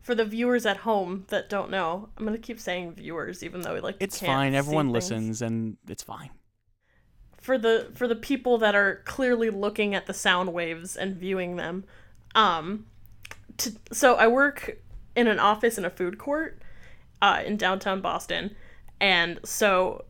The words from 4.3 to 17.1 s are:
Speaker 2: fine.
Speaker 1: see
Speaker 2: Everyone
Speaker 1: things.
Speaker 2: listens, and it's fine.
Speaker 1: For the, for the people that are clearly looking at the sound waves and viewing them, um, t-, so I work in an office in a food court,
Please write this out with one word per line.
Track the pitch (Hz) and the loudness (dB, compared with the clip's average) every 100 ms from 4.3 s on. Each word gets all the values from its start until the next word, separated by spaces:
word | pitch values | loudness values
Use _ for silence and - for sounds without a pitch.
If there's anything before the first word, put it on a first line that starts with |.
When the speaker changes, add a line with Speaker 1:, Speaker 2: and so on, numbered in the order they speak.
Speaker 2:
fine. | 135 139 | 2 2
Speaker 1:
see | 139 | 2
Speaker 2:
Everyone | 143 156 143 | 2 2 2
Speaker 1:
things. | 117 - | 0 -2
Speaker 2:
listens, | 113 110 107 | -4 -2 -2
and | 117 113 113 - - | -2 -2 -4 -8 -14
it's | - | -14
fine. | - - 143 - _ _ _ _ _ _ _ _ - - | -12 -14 -14 -20 _ _ _ _ _ _ _ _ -20 -16
Speaker 1:
For | - 262 | 0 2
the, | 226 226 - - | 4 2 0 -4
for | 247 | 0
the | 220 | 0
people | - 277 254 240 | 0 0 4 4
that | 214 202 | 6 6
are | 196 - - | 4 0 -8
clearly | - 254 240 226 | 0 2 4 2
looking | 208 208 214 208 196 | 0 -2 0 0 0
at | - | -4
the | |
sound | 190 208 180 185 | 0 4 4 2
waves | 175 170 165 180 - | -2 -4 -6 -10 -6
and | 196 190 | -6 -6
viewing | 180 185 180 175 | -4 -4 -4 -4
them, | 165 180 190 - - - - - | -6 -6 -10 -20 -20 -20 -2 4
um, | 208 165 160 214 - - - - - - - - | 4 4 -4 -8 -10 -20 -20 -20 -18 -18 -18 -6
t-, | 240 - - | -6 -6 -10
so | - 285 - | 4 4 6
I | 226 | 6
work | 254 285 277 - - - - - - | 6 2 0 -12 -14 -16 -18 -6 2
in | 233 | 2
an | 180 | 4
office | 180 214 233 226 | 2 4 0 0
in | 180 | -6
a | |
food | - 180 202 | -4 -6 -4
court, | - 294 320 - - - - - - | -4 -4 -4 -10 -14 -16 -18 -20 -20